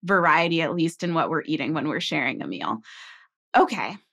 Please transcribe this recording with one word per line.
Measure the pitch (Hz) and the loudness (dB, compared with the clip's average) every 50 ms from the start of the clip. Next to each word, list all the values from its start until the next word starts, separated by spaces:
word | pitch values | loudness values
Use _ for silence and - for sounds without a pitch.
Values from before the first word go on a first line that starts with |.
| - | 0
variety, | 175 202 190 170 170 151 160 170 170 170 165 | 2 2 4 6 6 6 6 4 2 2 0
at | 160 143 - | 0 0 0
least | 175 160 165 160 - - | 0 0 -2 -2 -4 -4
in | 175 170 | -2 0
what | 165 147 - | 0 0 0
we're | 160 156 - | -2 -4 -4
eating | - 156 147 139 117 156 | -4 -4 -4 -2 -4 -4
when | 156 - 151 | -4 -2 -4
we're | 160 165 | -4 -4
sharing | 175 - - 151 131 127 127 - | -4 -4 -4 -2 -2 -2 -4 -6
a | - | -8
meal. | 71 92 - - 80 107 226 - - - - - - - - _ _ _ _ _ _ _ | -8 -8 -6 -6 -6 -6 -6 -10 -16 -20 -20 -20 -20 -20 -20 _ _ _ _ _ _ _
Okay. | 233 370 - 233 185 117 101 175 202 _ _ | 4 4 4 2 -4 -6 -6 -8 -10 _ _